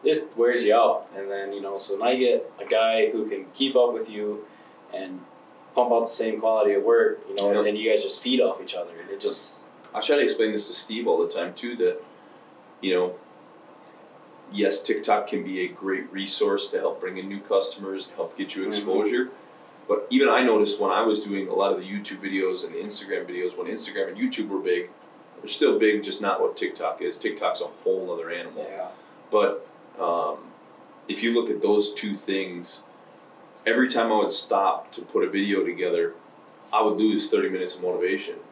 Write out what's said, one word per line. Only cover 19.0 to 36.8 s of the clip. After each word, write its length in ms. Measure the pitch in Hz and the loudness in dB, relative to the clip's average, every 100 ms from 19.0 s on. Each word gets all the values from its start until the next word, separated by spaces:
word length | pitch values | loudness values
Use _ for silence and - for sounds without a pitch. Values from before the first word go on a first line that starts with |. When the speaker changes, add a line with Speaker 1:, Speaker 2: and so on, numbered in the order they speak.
| 107 123 127 - - - - - - | 2 0 -2 -8 -20 -20 -20 -18 -2
Speaker 2:
But 200 | - - | -2 2
even 200 | 127 127 | 4 6
I 140 | 123 | 6
noticed 360 | 127 107 101 - | 6 4 4 2
when 100 | - | 0
I 100 | - | 2
was 200 | 113 104 | 2 0
doing 260 | 104 101 95 | -2 -4 -2
a 60 | |
lot 180 | 92 98 | 0 2
of 80 | 92 | 0
the 60 | 92 | -4
YouTube 320 | 101 104 95 | -8 -8 -10
videos 420 | 95 95 92 90 - | -4 -2 0 -2 -6
and 80 | |
the 60 | 82 | -8
Instagram 460 | 104 - 98 92 90 | -8 -8 -6 -6 -4
videos, 320 | 90 90 - | -4 -4 -4
when 100 | 87 | -8
Instagram 420 | 110 104 98 95 | -6 -6 -4 -4
and 80 | 98 | -2
YouTube 320 | 127 - 101 | -2 -2 -4
were 100 | 95 | -2
big, 300 | 92 87 - - - - - - | 0 0 -2 -14 -20 -20 -20 -16
they're 80 | - | -8
still 300 | - 139 110 | 2 4 6
big, 240 | 110 104 | 4 4
just 180 | 98 - | -2 -4
not 200 | 101 - | -2 2
what 160 | - - | 0 0
TikTok 440 | - - 87 - | -6 -4 -6 -4
is. 160 | - - | -6 -4
TikTok's 440 | - - 110 - | -6 -2 -2 -2
a 60 | - - | -6 -4
whole 280 | 95 92 92 | 0 0 -2
other 180 | 85 82 | -6 -6
animal. 340 | 87 85 82 - | -8 -8 -10 -10
Speaker 1:
Yeah. 180 | 95 92 - - - - | -10 -10 -12 -20 -20 2
Speaker 2:
But, 360 | 107 101 - - - - - | 4 4 0 -10 -20 -20 -4
um, 380 | 85 85 82 - - - - - - - - | 0 0 -2 -4 -12 -20 -20 -20 -20 -18 -10
if 160 | 98 | -2
you 100 | 117 | 0
look 160 | 117 - | 2 0
at 120 | - | 0
those 320 | 101 104 104 | 4 4 2
two 220 | - 107 98 | -4 -6 -6
things, 640 | - 95 92 87 87 - - - - - - - - - 113 | -4 -4 -4 -10 -12 -16 -18 -20 -20 -20 -20 -20 -20 -6 0
every 220 | 117 127 | 2 4
time 220 | 127 113 | 2 2
I 60 | 107 | 2
would 140 | 104 | 2
stop 580 | - - 98 98 - - | -2 0 2 2 0 -8
to 80 | - | -16
put 220 | - 104 | -4 0
a 60 | - | 0
video 340 | 98 101 95 | 0 0 2
together, 500 | 85 87 90 85 82 - - - - - - | 0 -2 0 0 0 -4 -20 -20 -20 -20 -2
I 80 | - | 2